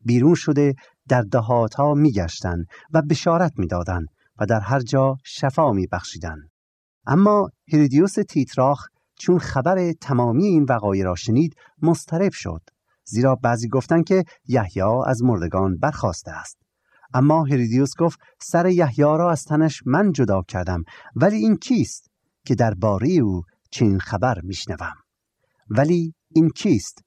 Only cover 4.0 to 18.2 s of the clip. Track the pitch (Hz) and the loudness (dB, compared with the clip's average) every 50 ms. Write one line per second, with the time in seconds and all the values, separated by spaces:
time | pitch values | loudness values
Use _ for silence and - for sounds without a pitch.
4 | 80 78 _ _ _ _ _ - 107 107 117 110 98 98 135 139 120 117 139 135 | -6 -10 _ _ _ _ _ -6 -2 0 0 0 0 -2 -2 -2 -2 0 0 2
5 | 135 135 131 131 - - - - - 135 - - 160 139 104 95 92 - - 87 | 2 0 0 -4 -8 -16 -10 -6 -6 -4 0 0 0 2 2 0 -2 -4 -6 -8
6 | - - - 85 80 85 78 76 76 - _ _ _ _ _ _ _ _ _ _ | -10 -10 -14 -12 -12 -12 -12 -14 -16 -20 _ _ _ _ _ _ _ _ _ _
7 | - - 135 180 202 208 208 208 190 175 - _ _ - 156 151 147 135 123 147 | -4 0 2 4 4 4 4 2 0 -2 -6 _ _ 0 2 2 2 4 4 4
8 | 180 196 - 220 202 - - 151 127 - - - 127 135 143 - - - _ _ | 2 2 0 -2 -4 -2 -2 -4 -4 -2 0 0 0 2 0 -2 -6 -12 _ _
9 | _ _ _ - - - 180 170 - - - 135 127 170 190 185 180 170 160 - | _ _ _ -4 0 2 2 2 0 -2 -4 -2 0 0 0 0 0 -2 -4 -6
10 | - - 139 120 120 120 113 139 196 208 180 156 143 127 127 113 101 101 95 95 | -4 -2 0 0 2 2 2 2 2 2 4 2 2 2 0 0 0 0 0 0
11 | 95 92 87 85 - - 107 131 170 160 - _ _ _ _ _ 143 165 160 - | 0 -2 -2 -4 -2 0 0 2 0 0 -2 _ _ _ _ _ 0 0 0 0
12 | - - 160 165 196 190 - - - 95 85 82 - _ _ _ _ _ _ _ | -2 -6 -4 -2 -2 -2 -2 -4 -8 -10 -10 -10 -12 _ _ _ _ _ _ _
13 | _ - 104 113 127 135 131 123 127 120 120 110 117 113 117 135 - - 160 170 | _ -6 -2 0 2 2 2 2 0 0 0 -2 -2 -4 -4 -4 -2 0 0 0
14 | 160 - 196 190 170 - - _ _ - 120 127 104 85 - 98 92 101 113 127 | 2 2 0 0 0 -2 -8 _ _ -2 0 0 0 -2 -2 -2 0 0 0 0
15 | 131 - 131 110 120 127 117 90 82 85 90 92 95 95 90 85 - 147 143 - | 0 -2 -2 0 2 0 0 0 -2 -2 -2 0 0 0 0 -2 -2 -2 -2 -2
16 | - 101 85 - - - 78 - - - - _ _ _ _ _ _ _ _ _ | -4 -4 -4 -6 -10 -16 -16 -16 -16 -18 -20 _ _ _ _ _ _ _ _ _
17 | - - - 123 131 147 156 165 156 135 147 127 120 110 113 127 139 135 - - | -14 -6 0 2 4 4 4 2 2 0 0 0 0 0 0 0 0 0 0 -2
18 | 170 170 - - | -2 -2 -2 -4